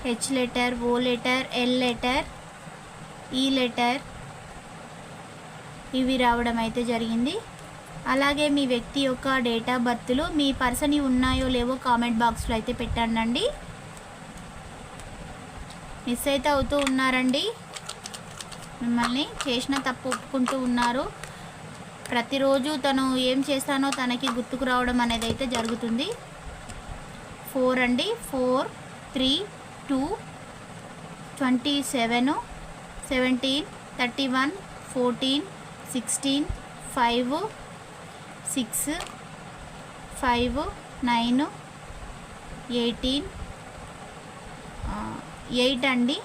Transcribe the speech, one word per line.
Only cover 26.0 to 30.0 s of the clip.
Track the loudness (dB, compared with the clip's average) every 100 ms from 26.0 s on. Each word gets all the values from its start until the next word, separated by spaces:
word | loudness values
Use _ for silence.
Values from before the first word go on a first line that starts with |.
| -2 -4 -10 -14 -12 -12 -12 -12 -12 -12 -12 -14 -14 -14 -4
ఫోర్ | 2 4 4 4
అండి, | 4 2 -2 -2
ఫోర్, | 0 4 4 2 -6 -14 -14 -6
త్రీ, | 0 2 2 -2 -10 -14 -14 0
టూ, | 0